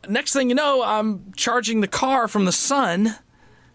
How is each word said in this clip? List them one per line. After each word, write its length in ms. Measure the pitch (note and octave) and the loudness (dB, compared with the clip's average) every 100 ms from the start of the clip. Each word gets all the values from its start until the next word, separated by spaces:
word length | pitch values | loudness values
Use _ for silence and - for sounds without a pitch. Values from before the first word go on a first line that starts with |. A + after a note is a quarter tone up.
| - | -4
next 240 | A#3 - | -4 0
thing 160 | C#4 B3 | 0 2
you 60 | C4 | 2
know, 260 | C#4+ C4 | 2 2
I'm 500 | A3 G#3+ A3 F#3+ F#3+ - | 2 0 -2 -4 -10 -6
charging 440 | A#3 B3 G#3+ A3 | -2 0 0 0
the 60 | F#3+ | 0
car 380 | - C4 C4+ A3 | 0 0 2 0
from 180 | G#3 | 0
the 80 | F#3 | 0
sun 640 | - - C#4 G#3 F3 A3 - _ _ - - _ | 0 0 0 0 2 0 -2 _ _ -20 -20 _